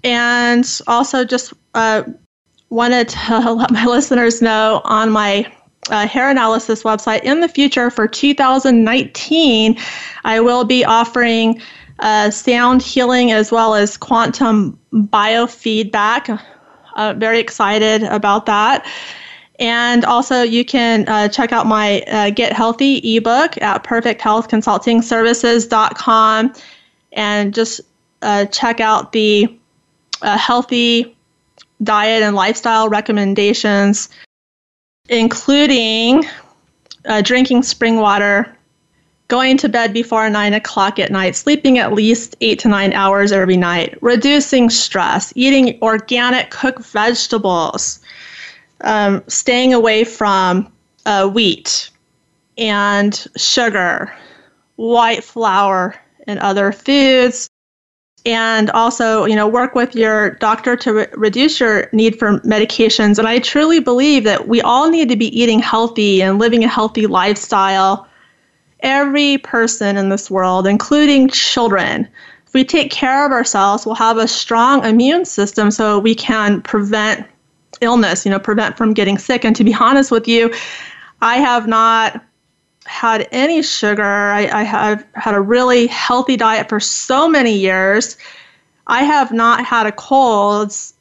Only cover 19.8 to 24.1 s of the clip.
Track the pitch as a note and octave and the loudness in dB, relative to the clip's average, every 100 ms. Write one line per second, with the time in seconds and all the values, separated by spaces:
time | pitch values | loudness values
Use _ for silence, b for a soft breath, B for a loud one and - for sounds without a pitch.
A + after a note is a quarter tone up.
19.8 | A#3+ A#3+ - A#3+ B3+ B3+ A#3+ A3+ B3 C4 | 0 0 2 0 0 0 0 0 0 0
20.8 | A#3 A3+ - G#3+ G#3 G#3 A#3 A#3+ A3 G#3+ | 0 0 0 0 0 -2 -2 0 0 0
21.8 | G#3 G3+ - A3 G#3 G#3 A#3 A3 A3+ A3+ | 0 -2 -2 -2 -2 -2 -2 0 -2 0
22.8 | C#4 C4+ A3+ A3+ A3+ A#3+ E4 - G#3 A3 | 0 0 0 0 2 0 0 -2 -4 -4
23.8 | - A#3 A#3 | -2 -2 -2